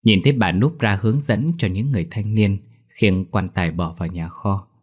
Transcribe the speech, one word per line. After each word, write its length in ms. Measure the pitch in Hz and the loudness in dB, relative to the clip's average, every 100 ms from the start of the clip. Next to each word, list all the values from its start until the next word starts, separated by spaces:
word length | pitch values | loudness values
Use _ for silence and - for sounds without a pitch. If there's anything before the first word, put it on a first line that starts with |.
Nhìn 180 | 113 98 | 4 4
thấy 80 | 82 | 4
bà 200 | 73 95 | 2 2
Núp 260 | 90 135 170 | 2 0 0
ra 200 | 110 98 | -2 0
hướng 180 | 110 131 | 0 0
dẫn 320 | 143 110 151 170 | 0 -2 0 -2
cho 100 | 104 | -2
những 220 | 92 135 | -2 -2
người 180 | 120 82 | -2 -2
thanh 240 | - 104 | -4 -2
niên 240 | 107 104 101 - _ _ | 2 2 0 -6 _ _
khiêng 360 | - 107 92 87 | 0 2 2 -2
quan 180 | 107 90 | -4 -4
tài 220 | - 87 | -2 -2
bỏ 240 | 80 85 85 | -2 -6 -4
vào 100 | 85 | -8
nhà 200 | 87 82 | -6 -8
kho 400 | - 104 98 - _ | -6 -2 -2 -6 _